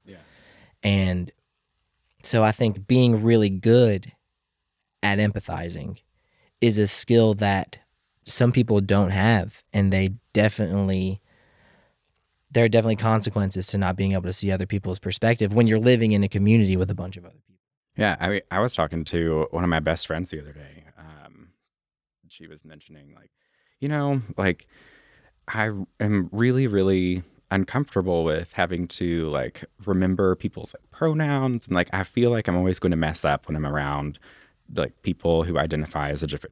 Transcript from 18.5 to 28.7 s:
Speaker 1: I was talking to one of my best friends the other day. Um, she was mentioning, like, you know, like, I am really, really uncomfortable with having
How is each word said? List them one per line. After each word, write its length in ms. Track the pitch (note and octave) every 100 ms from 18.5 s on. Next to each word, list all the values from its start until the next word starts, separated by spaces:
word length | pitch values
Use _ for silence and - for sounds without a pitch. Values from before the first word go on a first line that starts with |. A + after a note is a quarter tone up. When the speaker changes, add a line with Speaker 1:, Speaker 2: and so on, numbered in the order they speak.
Speaker 1:
I 100 | F2+
was 140 | A#2+
talking 300 | - D#2 E2
to 420 | D#2 E2+ E2 D#2 D#2
one 120 | E2
of 60 | F2+
my 120 | E2
best 260 | D2+ E2 -
friends 240 | D#2+ F#2
the 100 | D#2
other 140 | D2
day. 300 | D2 C#2 D2 - _
Um, 500 | D#2+ D2+ C#2+ - E2 _ _ _ _ _ _ _ D#2+
she 180 | - E2
was 180 | D#2
mentioning, 480 | D#2 D2+ _ D#2 C#2+
like, 160 | C#2 _ _ _ _ _ _
you 80 | C#3
know, 340 | D3+ C#3+ C#3 G#2 -
like, 280 | G2 F2 _ _ _ _ _ _ _ _ -
I 220 | A2 A2 G2+ F#2+ -
am 300 | G#2+ G#2 F2
really, 340 | G#2 A#2+ B2+ C3
really 560 | G2+ F#2+ F#2+ F2+ F2+ F2+ _ _
uncomfortable 720 | G2 F#2 B2+ C#3+ G2+ F#2 E2+
with 300 | D#2+ D#2 F2
having 340 | - F2